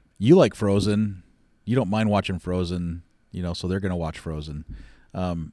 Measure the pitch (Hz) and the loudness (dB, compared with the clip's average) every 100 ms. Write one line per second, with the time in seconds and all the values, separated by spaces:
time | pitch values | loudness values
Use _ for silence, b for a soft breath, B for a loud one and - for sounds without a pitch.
0 | _ - 107 180 127 - 104 101 98 104 | _ -2 6 8 6 2 0 2 2 0
1 | 107 92 - _ _ _ - 123 98 107 | 0 -4 -16 _ _ _ -2 0 2 0
2 | 110 104 - 90 - 90 87 87 87 85 | 2 2 0 -4 -2 -2 -2 -4 -6 -8
3 | - _ _ 92 87 85 90 92 98 90 | -12 _ _ -8 -6 -4 -4 -2 -2 -2
4 | 80 - - 78 76 76 78 b b b | -4 -6 -8 -8 -8 -10 -12 b b b
5 | b 95 90 85 78 | b -6 -4 -4 -6